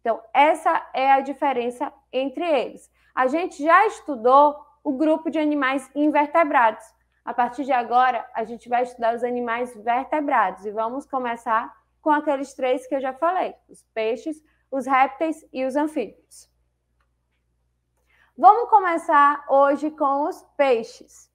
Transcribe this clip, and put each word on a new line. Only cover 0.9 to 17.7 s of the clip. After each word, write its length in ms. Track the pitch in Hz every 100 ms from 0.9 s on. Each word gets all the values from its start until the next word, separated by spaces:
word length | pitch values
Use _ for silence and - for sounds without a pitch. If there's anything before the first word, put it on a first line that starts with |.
é 200 | - 262
a 80 | 269
diferença 720 | 262 285 294 247 240 247 294 - _
entre 320 | 254 269 269
eles. 460 | 349 285 208 - _ _ _
A 140 | - 254
gente 340 | 302 349 -
já 240 | 285 349 415
estudou 680 | - - 269 220 269 294 294 - _
o 80 | -
grupo 400 | 262 311 311 311
de 80 | 311
animais 500 | 302 294 262 277 269
invertebrados. 920 | 285 302 294 294 330 320 285 226 220 - _ _ _
A 80 | -
partir 320 | - 240 233
de 80 | 269
agora, 560 | 254 233 240 254 233 -
a 80 | -
gente 260 | 220 233 -
vai 140 | 240
estudar 320 | 247 247 226
os 80 | 233
animais 500 | 240 247 240 233 247 220
vertebrados. 920 | 214 240 262 311 285 262 196 185 202
E 60 |
vamos 340 | 208 226 254 -
começar 640 | 269 247 233 247 226 262 - _ _
com 80 | -
aqueles 440 | 294 302 277 277
três 340 | - 254 262 -
que 80 | 277
eu 40 |
já 120 | 262
falei: 420 | 262 330 370 240 - _
os 160 | 202 _
peixes, 480 | - 220 247 320 311 _ _ _
os 160 | 269 254
répteis 600 | 269 277 - 320 311 _
e 120 | 254
os 120 | 262 254
anfíbios. 760 | 302 311 202 - _ - - _ _ _ _ _ _ _ _ _ _ _ _